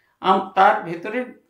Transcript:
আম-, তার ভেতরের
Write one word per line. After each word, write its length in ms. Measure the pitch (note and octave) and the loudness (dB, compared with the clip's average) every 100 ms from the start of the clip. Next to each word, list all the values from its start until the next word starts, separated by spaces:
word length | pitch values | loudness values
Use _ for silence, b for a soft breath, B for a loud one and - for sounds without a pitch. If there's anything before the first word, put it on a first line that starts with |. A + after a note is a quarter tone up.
| _ _ | _ _
আম-, 300 | F#3 G3 G3 | 0 0 0
তার 280 | - G3 G#3+ | 2 4 2
ভেতরের 580 | E3+ E3+ G#3+ A#3+ A#3+ - | -4 -10 -8 -8 -8 -14